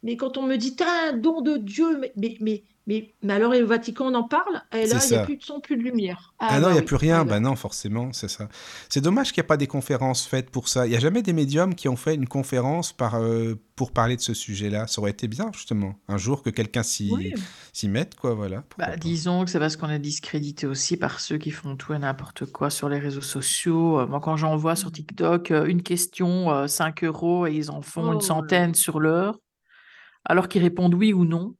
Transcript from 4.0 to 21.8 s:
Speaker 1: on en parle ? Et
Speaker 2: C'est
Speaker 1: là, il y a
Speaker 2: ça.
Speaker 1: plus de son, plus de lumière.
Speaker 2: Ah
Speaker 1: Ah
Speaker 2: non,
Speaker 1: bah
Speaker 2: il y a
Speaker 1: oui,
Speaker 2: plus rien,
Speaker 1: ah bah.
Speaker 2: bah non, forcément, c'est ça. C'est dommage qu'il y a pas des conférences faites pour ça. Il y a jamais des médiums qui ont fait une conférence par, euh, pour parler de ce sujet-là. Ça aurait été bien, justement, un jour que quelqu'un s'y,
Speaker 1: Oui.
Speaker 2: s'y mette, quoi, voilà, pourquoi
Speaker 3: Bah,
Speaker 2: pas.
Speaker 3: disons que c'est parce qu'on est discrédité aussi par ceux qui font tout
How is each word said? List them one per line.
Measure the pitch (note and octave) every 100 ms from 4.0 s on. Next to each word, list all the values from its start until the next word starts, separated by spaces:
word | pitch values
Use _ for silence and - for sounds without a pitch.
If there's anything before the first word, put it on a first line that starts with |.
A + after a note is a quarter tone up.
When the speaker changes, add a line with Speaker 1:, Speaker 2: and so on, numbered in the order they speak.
| C4
Speaker 1:
on | B3
en |
parle ? | A#3 D4+ F#4+ F4 -
Et | A3+ A3
Speaker 2:
C'est | B3
Speaker 1:
là, | C4+
il |
y | A#3
a |
Speaker 2:
ça. | -
Speaker 1:
plus | C#4+
de |
son, | - D4
plus | - C4
de |
lumière. | A#3+ A#3+ F#3+ F3+ - _
Speaker 2:
Ah | A3
Speaker 1:
Ah | C#3+
Speaker 2:
non, | E3+
Speaker 1:
bah |
Speaker 2:
il | E3
y |
a |
Speaker 1:
oui, | -
Speaker 2:
plus | C3+
rien, | D3+ E3
Speaker 1:
ah |
bah. | C#3+
Speaker 2:
bah | G#2
non, | B2 B2+
forcément, | G#2 - G#2 A2 B2+
c'est | B2 G#2
ça. | - G#2 - - - -
C'est | C#3+
dommage | D3 G#3+ C4
qu'il | -
y |
a | D#3+
pas | D#3
des | -
conférences | C#3+ - C3+ C3 B2 -
faites | C3 B2+
pour | C3 -
ça. | C3 A#2+
Il |
y | A#2
a |
jamais | C#3+ G#3+
des | G3
médiums | E3 C#3 D3 F#3+ F3
qui | C#3
ont | B2
fait | - D#3
une | B2+
conférence | C#3 C3 B2+ B2+ E3 E3+
par, | - A#2+ A2+
euh, | A2+ A2+ A2+ A2 _ -
pour | B2
parler | - A#2 B2
de |
ce | -
sujet-là. | A2 - G2+ G#2 G#2 A2
Ça | -
aurait | G#2
été | G2+ A#2+
bien, | A2+ A3
justement, | G3+ - A2 G2 G2+ -
un | G2+
jour | G2 C#3+
que | -
quelqu'un | G#2+ G#2+ A#2+
s'y, | A2+ - G2+
Speaker 1:
Oui. | F#2+ F#2 G3+ F#3 - -
Speaker 2:
s'y | - G#2
mette, | G#2 F#3+ -
quoi, | C3
voilà, | A2 G2+ F#2+
pourquoi | C#3 - E3
Speaker 3:
Bah, |
Speaker 2:
pas. | E3
Speaker 3:
disons | E3 E3 E3+ F3+ F3+
que |
c'est | F3+
parce | D#3 D#3
qu'on | D#3
est | D3+
discrédité | D3 D3+ - D3+ D3 D3 C#3+
aussi | C3+ - F3
par | E3 -
ceux | - D#3
qui | D3+
font | D3+ C#3+
tout | C3+